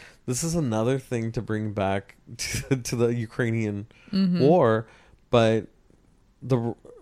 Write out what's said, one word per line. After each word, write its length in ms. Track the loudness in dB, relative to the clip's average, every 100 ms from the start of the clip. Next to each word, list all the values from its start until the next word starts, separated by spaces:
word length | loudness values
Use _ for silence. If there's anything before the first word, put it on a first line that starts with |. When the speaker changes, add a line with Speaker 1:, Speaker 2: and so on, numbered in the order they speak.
| -20 -12 -8
Speaker 1:
this 160 | -4
is 140 | -2 -2
another 420 | 0 0 0 -2
thing 320 | -4 -4 -4
to 100 | -4
bring 300 | -4 -4 -4
back 440 | -2 -2 -2 -6 _ -20
<laughs> 100 | -10
to, 360 | -6 -6 -2 -4
to 200 | -2 0
the 180 | 0
Ukrainian 720 | 0 -4 -4 -2 0 -2 -4 -10 _ -6
Speaker 2:
Mm-hmm. 280 | 0 0 4
Speaker 1:
war, 480 | 4 6 4 2 -2 -16 _ _ _
but 360 | 4 4 2 -2 _ _ _ _ _ _ _
the, 320 | -2 0 0 -8 -16 -18